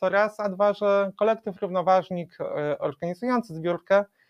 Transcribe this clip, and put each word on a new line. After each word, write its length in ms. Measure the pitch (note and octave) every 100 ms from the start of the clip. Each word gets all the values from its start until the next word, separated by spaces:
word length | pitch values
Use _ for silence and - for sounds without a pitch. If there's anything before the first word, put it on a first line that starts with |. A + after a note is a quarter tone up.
to 80 | F#3
raz, 320 | G3 G#3 G#3
a 80 | G#3
dwa, 240 | F#3 G#3
że 400 | G3+ G#3 G3+ G3 F#3
kolektyw 440 | G#3+ A3 G#3+ F3
Równoważnik, 760 | F#3 F#3 F3 F#3 - F3+ E3 -
e, 380 | - D3 D3 C#3+
organizujący 760 | D3+ C#3 E3+ F3 A#3+ B3 A#3
zbiórkę 500 | D#3+ E3+ E3+ - G3 G3+ _